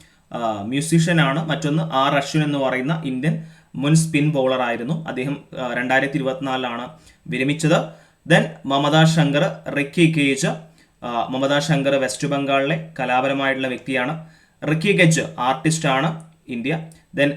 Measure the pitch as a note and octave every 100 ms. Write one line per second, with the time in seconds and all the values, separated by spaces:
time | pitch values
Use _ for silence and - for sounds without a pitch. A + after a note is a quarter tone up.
0 | _ _ - A#2 A2+ G#2 G#2 C#3 D#3 E3
1 | F3+ E3 C3+ D3 D#3 C#3+ D3 D#3 D#3+ C3
2 | C#3 C#3+ C3+ D#3 D3 C#3+ C3 B2+ C3 E3
3 | C#3+ B2+ D3+ - - - _ - C#3+ D#3+
4 | D#3+ D3+ D3+ C#3+ C3 B2+ A#2+ A#2 A#2+ E3
5 | C#3+ B2+ C3+ C#3+ - - B2 A#2+ B2+ C3
6 | C#3 C#3+ C3 C3 C3+ C3 B2 A#2 B2 -
7 | - _ - B2+ C3+ D3 D3+ F3+ - -
8 | _ _ - F#3 A3+ - C3+ C#3 D3 D#3+
9 | D#3+ D#3+ C#3+ C#3+ - - - C#3 C#3 -
10 | E3 D#3 C#3 C3 G3 - - _ _ _
11 | A#2+ A#2 - C3 C#3 - - C#3 C#3 C#3
12 | B2+ - C3+ C#3 C#3 C#3 C#3 D#3+ - -
13 | B2 B2+ C3+ C#3 C3+ C3 C3 B2 - B2+
14 | B2+ D#3+ - - _ - C#3+ D#3+ G#3 F3+
15 | F3+ D3+ - - B2 C3 D#3 - D3+ C3
16 | D#3+ - - _ - B2 B2+ E3 - -
17 | _ C3+ C#3+